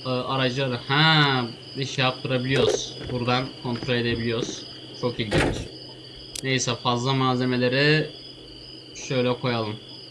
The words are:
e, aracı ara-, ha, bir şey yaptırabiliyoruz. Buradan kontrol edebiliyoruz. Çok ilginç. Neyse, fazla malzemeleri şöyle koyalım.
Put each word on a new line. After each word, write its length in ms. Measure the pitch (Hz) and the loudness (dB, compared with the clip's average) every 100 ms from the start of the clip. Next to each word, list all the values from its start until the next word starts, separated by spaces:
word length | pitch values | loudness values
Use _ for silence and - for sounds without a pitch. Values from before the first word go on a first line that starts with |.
| 127 | -4
e, 20 | |
aracı 580 | 127 120 135 123 127 135 | -2 -2 0 0 0 -2
ara-, 140 | 117 - | -2 2
ha, 560 | 143 156 156 143 131 113 - - 135 | 4 6 6 6 4 0 -6 -10 -6
bir 100 | 131 | -4
şey 180 | - | 2
yaptırabiliyoruz. 920 | 127 - 147 127 127 131 113 - - - - | 0 0 0 0 2 4 4 2 -4 -8 -6
Buradan 360 | 123 120 123 131 - | -2 2 0 0 -6
kontrol 320 | 127 120 131 | -4 -4 0
edebiliyoruz. 680 | 120 117 113 117 113 - - - - - - | 0 2 0 0 0 -2 -6 -12 -16 -16 -4
Çok 200 | 123 - | -2 -2
ilginç. 360 | 107 - - - - - - - - - - - | 0 2 2 -2 -8 -12 -16 -18 -18 -18 -10 -4
Neyse, 320 | 131 131 127 117 | 0 0 0 0
fazla 300 | 123 120 131 | 0 0 2
malzemeleri 1000 | 135 131 123 127 123 123 135 147 156 147 - - - - - - - - | 2 4 2 2 2 2 4 4 4 2 -8 -18 -18 -18 -18 -18 -18 -16
şöyle 460 | - - 127 123 123 | -12 -2 2 2 2
koyalım. 360 | 127 117 107 110 - - - | 0 0 -2 -6 -12 -18 -18